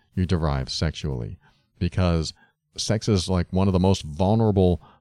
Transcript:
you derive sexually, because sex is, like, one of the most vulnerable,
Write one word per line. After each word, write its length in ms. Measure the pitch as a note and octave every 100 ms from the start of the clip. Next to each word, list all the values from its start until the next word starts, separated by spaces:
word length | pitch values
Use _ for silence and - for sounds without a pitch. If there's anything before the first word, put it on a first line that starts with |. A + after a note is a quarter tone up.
| _
you 120 | - F2+
derive 440 | F2 D#2 C#2 C2
sexually, 680 | - E2 - D#2 B1+ G#1+ - _ _ _ _
because 540 | F2 - F2+ E2+ D2+ - _ _ _ -
sex 300 | - G#2+ -
is, 220 | G2 -
like, 220 | F#2 E2+
one 160 | F#2 G2
of 60 |
the 60 | F#2
most 240 | F#2 F#2+
vulnerable, 800 | D2+ D2 F#2+ A2+ A2+ G2 F2+ E2+ - _